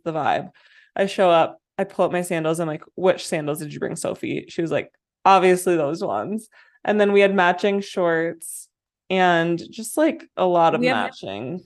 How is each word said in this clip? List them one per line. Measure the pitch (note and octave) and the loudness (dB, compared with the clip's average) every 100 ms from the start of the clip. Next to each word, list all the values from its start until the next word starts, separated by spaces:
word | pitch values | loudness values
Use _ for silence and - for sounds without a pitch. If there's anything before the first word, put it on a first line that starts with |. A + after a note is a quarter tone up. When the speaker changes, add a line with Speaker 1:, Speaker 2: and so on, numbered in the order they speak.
Speaker 1:
the | E3 | -8
vibe." | D#3 A#2+ D#2 F#3+ _ _ _ _ | -4 0 -2 -4 _ _ _ _
I | - G3 | -4 -2
show | G3+ F#3 | 2 4
up, | E3 - - _ - | 4 2 -4 _ -8
I | |
pull | G3 - | -6 -2
up | E3+ | -2
my | F3 | -2
sandals. | F3 E3 D#3+ E3 | -4 -2 -2 -2
I'm | D#3+ | -4
like, | D3+ - | -8 -12
"Which | - F3+ - - | -2 0 0 -2
sandals | E3 D3 D3+ | -6 -4 -6
did | D3+ | -8
you | C#3+ | -6
bring, | - E3 | -6 -6
Sophie?" | - - A#2+ C#3 - | -6 -6 -6 -6 -8
She | - | -6
was | E3 | -2
like, | D3 - _ _ _ | -2 -4 _ _ _
"Obviously | F#3 F#3+ F#3 F3+ F3+ E3+ | 4 6 6 2 2 0
those | C#3+ D#3+ | 0 -4
ones." | C3+ G#2 A#2+ G#3+ - _ _ _ | -4 -4 -4 -8 -12 _ _ _
And | - G#3 | -2 2
then | G3+ | 4
we | G3+ | 4
had | G3 | 4
matching | G3 F3+ F3+ G#3 G3+ | 4 2 2 0 -2
shorts | G3 G3+ E3+ E3 E3 E3 - - - _ _ _ - | -4 -2 0 0 -2 -6 -14 -18 -18 _ _ _ -4
and | F#3 F3+ E3+ E3 E3+ - | 2 4 4 2 -2 -6
just, | - A3 - | -14 -8 0
like, | D#4 D#4+ - - | 0 0 -8 -2
a | F3+ | 0
lot | F3 E3 A#3 | 4 4 2
of | |
Speaker 2:
We | B3 | 0
have, | A3+ - | 0 -4
Speaker 1:
matching, | - - G2+ B2+ F3 | -8 -12 -10 -8 -10